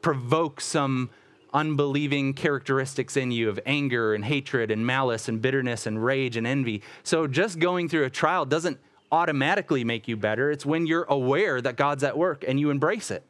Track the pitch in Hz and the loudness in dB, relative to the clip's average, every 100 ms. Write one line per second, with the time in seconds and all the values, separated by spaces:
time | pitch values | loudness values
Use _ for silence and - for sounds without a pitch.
0 | 170 139 123 156 165 143 - 156 139 131 | 2 0 2 2 0 -4 -4 0 0 0
1 | 123 - - - _ 139 156 147 143 139 | -4 -8 -20 -20 _ -2 0 0 2 0
2 | 147 139 139 135 165 139 - 135 135 - | 0 0 0 0 -2 -2 0 0 0 -4
3 | 127 139 127 120 113 101 - 143 143 123 | -2 -2 0 0 0 -2 -2 -2 0 0
4 | 113 107 104 143 139 131 110 110 117 131 | 0 -2 0 -2 -2 -2 0 0 0 0
5 | 135 113 - 113 123 135 127 117 - 107 | 0 -2 -4 -2 0 0 -2 -4 -4 -2
6 | 117 135 131 117 117 139 123 104 - - | 0 0 -2 -2 -2 -2 -2 -4 -8 -16
7 | - 165 156 135 214 165 175 180 170 160 | -2 0 0 0 2 2 2 2 0 0
8 | 135 - 156 180 139 151 170 139 _ _ | 0 0 0 2 2 0 0 -6 _ _
9 | _ 160 165 143 139 202 175 147 117 117 | _ 2 2 2 2 0 2 0 0 -2
10 | - 113 104 110 139 147 143 160 165 165 | -4 -2 0 0 0 0 -2 0 2 0
11 | 175 143 127 139 202 131 123 123 143 143 | 2 2 4 2 2 0 -2 0 0 2
12 | 139 123 180 143 - 131 147 139 151 220 | -2 0 0 0 -2 0 2 2 0 0
13 | - 92 - | -4 -8 -8